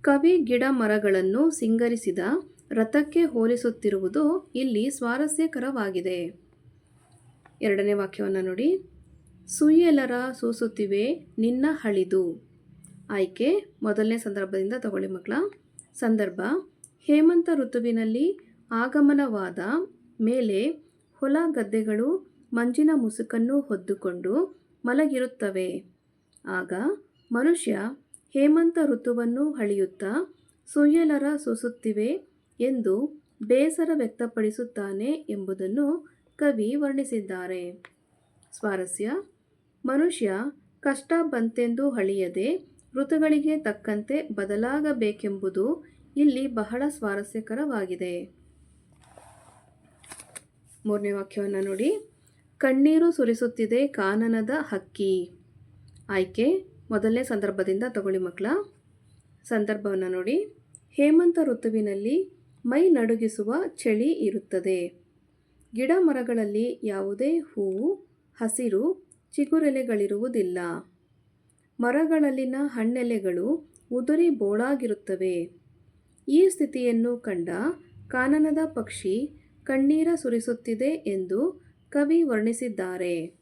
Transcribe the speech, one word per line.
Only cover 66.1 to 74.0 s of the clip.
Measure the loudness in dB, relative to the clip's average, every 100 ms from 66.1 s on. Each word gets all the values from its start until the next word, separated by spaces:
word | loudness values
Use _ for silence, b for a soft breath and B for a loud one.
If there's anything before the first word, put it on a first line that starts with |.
| 2 -2 -2 0 0 -2 -2
ಯಾವುದೇ | -4 -4 -4 -2 0 0
ಹೂವು, | -4 -6 -4 -2 -2 -4 -8 _ _
ಹಸಿರು, | _ -6 -2 0 0 0 -2 -8 _ _
ಚಿಗುರೆಲೆಗಳಿರುವುದಿಲ್ಲ. | -4 0 2 2 0 -2 0 0 0 -2 0 0 -2 -4 -6 -10 _ _ _ _ _ _ _ _ _
ಮರಗಳಲ್ಲಿನ | 0 2 2 4 2 0 -2 -2
ಹಣ್ಣೆಲೆಗಳು | -4 0 -2 0 0 0 0 -2 0 -2 -4 _ _
ಉದುರಿ | -4